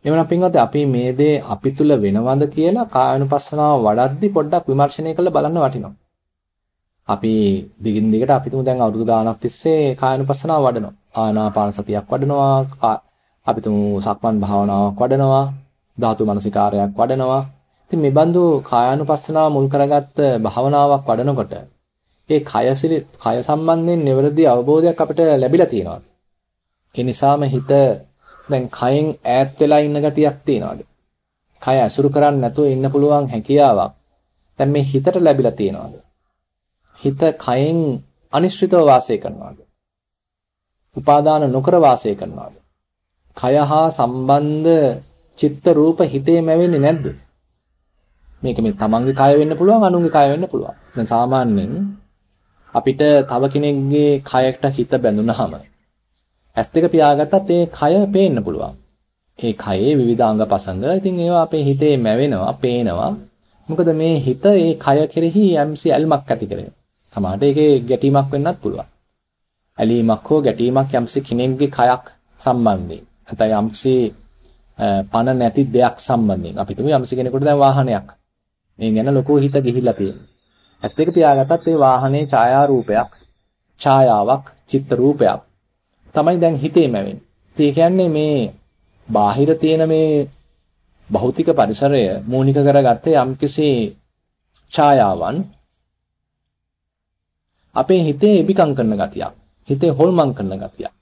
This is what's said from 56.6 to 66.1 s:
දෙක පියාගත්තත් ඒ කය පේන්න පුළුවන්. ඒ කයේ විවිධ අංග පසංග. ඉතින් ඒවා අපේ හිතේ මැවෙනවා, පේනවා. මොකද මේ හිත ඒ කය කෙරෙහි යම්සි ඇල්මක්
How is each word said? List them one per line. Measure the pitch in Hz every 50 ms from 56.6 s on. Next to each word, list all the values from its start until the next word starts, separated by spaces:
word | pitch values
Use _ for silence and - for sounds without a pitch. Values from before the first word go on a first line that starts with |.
| 113 -
දෙක | - 160 165
පියාගත්තත් | 170 - 160 151 147 143 143 147 143 - 190 202 196
ඒ | 170 175 170 170
කය | - - 147 151 170 202 202
පේන්න | 196 202 190 196 180 139 113
පුළුවන්. | 101 87 80 73 - - - - _ _ _ _ _ _ _ _ _ _ _ -
ඒ | - 117 104
කයේ | - - 107 95 95 104 135 151
විවිධ | 139 123 117 117 113 123
අංග | 110 110 107
පසංග. | 107 104 - 90 - 95 92 92 113 143
ඉතින් | 175 190 196 190 180
ඒවා | 175 170 170 175 170
අපේ | 160 156 - 156
හිතේ | 143 139 139 139 151 151 143
මැවෙනවා, | 127 117 110 107 120 139 143 123 92 92 117 135
පේනවා. | - - 123 120 123 120 101 85 87 - - 208 214 - _ _ _ _ _ _ _ _ -
මොකද | 160 170 170 165
මේ | 160 156 160 165 165
හිත | 151 135 135 127 - -
ඒ | 196 208 190 165 165 156
කය | 160 - 143 139 147 156
කෙරෙහි | 151 - 170 165 170 165 208 214 190 170
යම්සි | 151 147 156 151 147 - 165
ඇල්මක් | 143 139 156 160